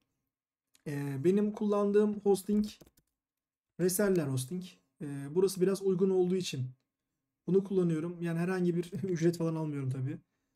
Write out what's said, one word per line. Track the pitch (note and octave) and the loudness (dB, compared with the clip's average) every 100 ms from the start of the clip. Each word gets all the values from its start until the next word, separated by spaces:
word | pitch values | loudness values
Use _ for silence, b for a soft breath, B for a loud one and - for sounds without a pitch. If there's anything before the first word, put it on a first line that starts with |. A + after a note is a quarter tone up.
| _ _ _ _ _ _ _ _ D#3+ | _ _ _ _ _ _ _ _ -8
E, | C#3+ C#3+ C3+ | -6 -4 0
benim | E3 G3+ G#3 | 2 4 2
kullandığım | G#3 G#3 G3+ G3+ G#3 G#3+ G#3 | -2 0 2 4 4 4 2
hosting | G3+ F#3+ - G#3 G#3 - - _ _ _ _ _ _ _ _ - | 2 0 2 0 0 -8 -20 _ _ _ _ _ _ _ _ -2
Reseller | F3+ F#3 G3+ F3+ C#3 | 0 2 2 2 0
Hosting. | C3 B2+ F3+ F3+ - _ - | -2 -4 -8 -10 -18 _ -12
E, | D3 C#3 C#3+ | -10 -8 -4
burası | E3+ F#3+ F#3+ | 0 0 2
biraz | F3+ F#3+ | 0 2
uygun | G3 F3+ F#3+ | 0 2 2
olduğu | F#3 F3+ F#3 | 2 2 0
için | F3+ C3+ B2+ - _ _ _ _ _ _ - | -2 -6 -8 -10 _ _ _ _ _ _ 2
bunu | F#3+ | 2
kullanıyorum. | G3 F#3+ F3 D#3+ E3+ E3+ | 2 0 2 0 -4 -6
Yani | E3+ E3 | -4 -2
herhangi | F3 F#3 F3 E3+ | 0 0 2 0
bir | E3+ | -4
<laughs> | - | -6
ücret | G3 E3 E3+ E3+ | -4 2 0 2
falan | E3 D#3+ | -4 -2
almıyorum | D#3 C#3+ C3 | -4 -4 -4
tabii. | C3 C3+ E3+ _ _ _ | -4 -6 -8 _ _ _